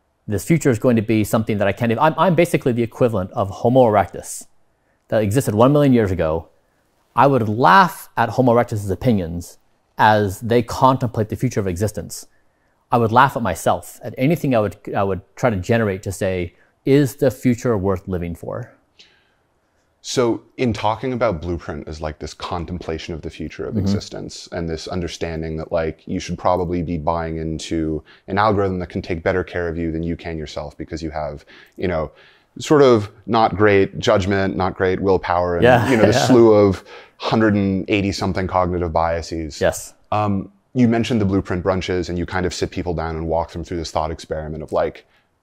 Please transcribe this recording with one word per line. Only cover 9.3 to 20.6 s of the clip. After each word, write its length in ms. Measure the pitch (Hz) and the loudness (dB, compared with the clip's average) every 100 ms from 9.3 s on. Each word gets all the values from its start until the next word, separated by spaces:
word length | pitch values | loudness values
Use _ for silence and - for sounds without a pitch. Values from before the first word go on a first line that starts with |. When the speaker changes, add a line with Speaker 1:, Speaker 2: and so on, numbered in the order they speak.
| 85 - - _ _ _ - | -8 -10 -18 _ _ _ 2
Speaker 1:
as 440 | 110 107 101 95 | 4 4 2 -2
they 200 | 113 123 | 0 2
contemplate 680 | 117 - 131 131 117 - 104 | 0 2 2 4 -2 -2 -4
the 80 | 110 | -2
future 240 | 127 117 | -4 -2
of 60 | 95 | -2
existence. 600 | 87 104 90 90 - - _ _ _ _ _ - | -2 -4 -4 -12 -14 -18 _ _ _ _ _ -2
I 60 | 123 | 0
would 160 | 110 | 4
laugh 240 | 120 135 127 | 6 4 4
at 40 | |
myself, 580 | 104 82 123 87 - - | -4 -2 0 -2 -4 -14
at 100 | 123 - | -12 -2
anything 360 | 135 160 139 | 0 0 0
I 60 | 117 | 2
would, 160 | 101 - - | 0 -4 -8
I 100 | 113 | -2
would 180 | 98 92 - - | -2 -4 -8 -2
try 120 | 127 | -2
to 60 | 98 | 0
generate 480 | 92 117 104 95 | 0 0 0 -2
to 80 | 101 | -6
say, 440 | - 95 92 85 _ _ _ | -4 -2 -2 -6 _ _ _
"Is 320 | 143 139 139 - | 2 4 4 0
the 160 | 135 | -2
future 460 | - 127 117 127 107 | 0 -2 0 0 0
worth 280 | 98 92 - | 0 -2 -4
living 300 | 87 87 87 | -6 -6 -8
for?" 380 | - - 120 _ _ _ _ _ _ _ _ _ _ _ _ _ | -10 -10 -12 _ _ _ _ _ _ _ _ _ _ _ _ _
Speaker 2:
So 420 | - 135 120 - - | -6 0 0 0 -6
in 140 | - | -4